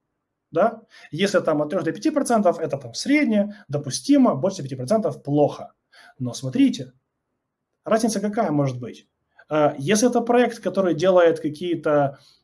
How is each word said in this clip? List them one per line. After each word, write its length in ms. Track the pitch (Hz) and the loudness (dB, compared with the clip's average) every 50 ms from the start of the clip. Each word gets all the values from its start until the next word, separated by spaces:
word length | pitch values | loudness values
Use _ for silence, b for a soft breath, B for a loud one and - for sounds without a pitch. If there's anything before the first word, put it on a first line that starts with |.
| _ _ _ _ _ _ _ _ _ _ | _ _ _ _ _ _ _ _ _ _
Да? 300 | 151 165 202 226 220 - B B B B B B | -2 0 0 0 -2 -6 B B B B B B
Если 280 | 147 160 196 196 190 170 | -4 -2 0 0 0 0
там 220 | - 175 151 147 | 0 0 0 0
от 80 | 151 147 | -2 -2
трёх 140 | 196 175 156 | -4 -4 -4
до 80 | 160 | -4
пяти 200 | 147 - - 311 | -4 -2 -2 -2
процентов, 480 | 302 285 - - 233 214 202 175 160 160 | 0 0 0 2 2 2 2 2 0 0
это 180 | 160 147 143 | -2 -6 -6
там 160 | - - - - | -8 -8 -12 -12
среднее, 640 | - - 254 285 302 285 233 214 202 196 208 B B B | -8 -2 0 2 2 2 2 2 2 0 -2 B B B
допустимо, 680 | - 143 143 143 131 - - - 269 285 277 247 208 147 | -8 -8 -6 -6 -8 -8 -4 0 2 4 4 4 4 2
больше 280 | 135 151 196 190 - 139 | 0 -2 -4 -4 -6 -10
пяти 120 | 131 135 | -10 -10
процентов 460 | 123 127 127 214 220 170 160 - - | -8 -4 -2 -2 0 0 -2 -6 -6
плохо. 520 | - 143 147 147 143 - - - - - _ _ _ b b b b b b - | -4 -2 2 2 2 2 0 -6 -16 -18 _ _ _ b b b b b b -10
Но 140 | 127 120 - | -8 -8 -8
смотрите, 600 | - 131 131 - 254 277 247 - - - - _ _ _ _ _ _ _ _ _ _ _ _ _ _ _ _ _ _ - | -8 -8 -2 2 4 4 4 2 -2 -10 -16 _ _ _ _ _ _ _ _ _ _ _ _ _ _ _ _ _ _ -4
разница 380 | - 220 220 247 214 196 202 | -2 0 0 0 0 -2 -2
какая 300 | 208 208 202 233 208 160 | -4 -4 -2 -2 -2 0
может 280 | 147 147 135 131 123 120 | 0 0 0 -2 -4 -6
быть? 280 | 120 104 - - _ _ _ _ _ b b b b - | -10 -12 -14 -16 _ _ _ _ _ b b b b -4
Э, 240 | 151 151 147 147 147 | 0 2 2 2 0
если 320 | 135 139 170 214 208 254 240 | -2 -2 0 2 2 2 2
это 120 | 240 233 | 2 0
проект, 380 | 233 240 240 247 240 220 233 - | 0 2 2 2 2 2 -2 -6
который 360 | - - - 196 190 175 156 | -8 -4 -2 0 0 0 0
делает 440 | 147 180 190 180 180 170 165 160 160 | 2 4 4 6 6 6 6 4 0
какие-то, 800 | - 147 147 - 180 175 165 147 147 156 147 147 143 135 139 b b b b b | -4 -8 -8 -6 -6 -6 -4 -2 0 0 2 2 2 0 -4 b b b b b